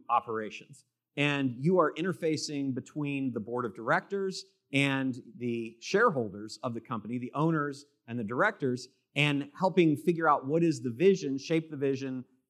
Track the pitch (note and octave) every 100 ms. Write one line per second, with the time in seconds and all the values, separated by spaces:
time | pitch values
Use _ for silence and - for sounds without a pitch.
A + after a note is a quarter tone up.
0 | - A#2+ - A2 G#2+ - - - _ _
1 | _ - D3 C#3+ C3+ A#2 D3 F#3 D3+ -
2 | F#3 E3+ D#3+ D3+ - D3 C#3 B2 A#2+ D3+
3 | D3 C#3 C3+ A#2 G#2 B2 A#2+ G2 A2+ F3
4 | F#3+ G3+ F#3+ F#3 - _ _ C#3 C#3 C3+
5 | C3 B2 - A2 A#2+ A#2 A2+ A2+ - G3
6 | A#3+ C#3+ G#2+ G2+ G#2+ - B2+ A#2 - A2+
7 | G#2 B2 A#2+ C#3 D#3+ D#3+ C#3+ C3+ - _
8 | - A#2+ G#2 B2+ G3+ G#3+ C3+ B2+ - _
9 | _ C#3 D3 C#3+ C#3+ - F#3 F#3 E3 C#3+
10 | - E3 D#3+ C#3 C3+ D#3+ E3+ C3+ B2+ A2+
11 | F#3+ F#3+ D3 C3+ - E3 D#3+ D3 C#3 C3
12 | C3+ C3 - _ _